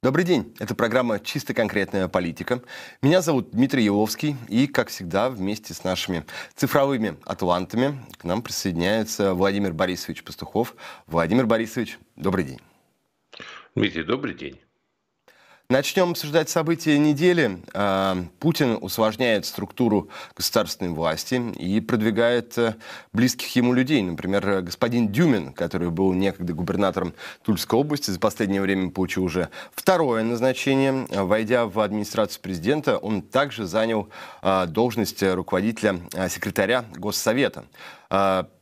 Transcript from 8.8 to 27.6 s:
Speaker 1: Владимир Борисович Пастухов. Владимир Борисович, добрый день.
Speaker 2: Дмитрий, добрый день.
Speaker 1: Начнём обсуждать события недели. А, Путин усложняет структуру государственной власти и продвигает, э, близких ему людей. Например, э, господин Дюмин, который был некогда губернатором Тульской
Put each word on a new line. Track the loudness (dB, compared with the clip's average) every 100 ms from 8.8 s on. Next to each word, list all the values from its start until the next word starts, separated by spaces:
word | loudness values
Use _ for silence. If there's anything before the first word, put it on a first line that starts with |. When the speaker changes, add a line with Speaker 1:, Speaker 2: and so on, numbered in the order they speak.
| 0 0 -2 0 0
Speaker 1:
Владимир | 2 0 0 -2
Борисович | -2 -2 -2 -8 -12
Пастухов. | -12 -14 -6 -2 -2 -6 -20 -20 -4
Владимир | 0 2 2 4
Борисович, | 2 0 -4 -6 -8 _
добрый | -6 -2 -2
день. | -4 -8 _ _ _ _ _ _ _ -20 -20 -20 -10
Speaker 2:
Дмитрий, | -2 -2 -2
добрый | -4 -4 -4
день. | -10 -12 -14 _ _ _ _ _ _ _ _ _ _ _
Speaker 1:
Начнём | 0 2 2 2
обсуждать | 2 0 0 2
события | 0 0 -2 2 4
недели. | 4 4 4 4 2 -2 -10
А, | -2 0 2 2 0 -4 _
Путин | 0 2 2 0
усложняет | -4 0 0 2 2 2
структуру | 0 -8 -8 0 2 2 0 -12 -18
государственной | -6 0 0 0 -4 -6
власти | -2 -2 -2 -2 -4 -4 -6
и | -2 -2
продвигает, | 0 0 2 2 2 2 -2 -2
э, | 0 -2 -14 -18 -6
близких | 2 2 0 -2
ему | 2 4
людей. | 4 4 2
Например, | 2 -2 0 0 2
э, | -2
господин | -2 -2 0 2 0
Дюмин, | 4 4 4 0
который | -4 -4 -2 -2
был | 2 2
некогда | 4 0 -2 -6
губернатором | -4 -4 0 2 0 -4 -8 -16 -10
Тульской | -2 -2